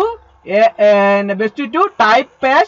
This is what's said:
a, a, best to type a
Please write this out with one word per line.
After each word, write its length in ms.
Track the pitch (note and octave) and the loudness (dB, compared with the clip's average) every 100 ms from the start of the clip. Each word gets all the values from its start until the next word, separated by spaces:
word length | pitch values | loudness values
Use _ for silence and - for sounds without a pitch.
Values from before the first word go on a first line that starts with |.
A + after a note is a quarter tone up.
| A4 A#4 _ _ - G3+ | -2 -6 _ _ -4 0
a, 60 | A3+ - G#3 | 0 2 2
a, 500 | G3+ G3+ G3+ G3+ G3 | 2 2 0 -2 -6
best 180 | A3 D4 B3 | -6 -6 -6
to 100 | D#4+ G4+ - | -2 -2 0
type 440 | G#3+ A#3+ C4+ _ C4 | 2 2 -2 _ -2
a 40 | D4 | 0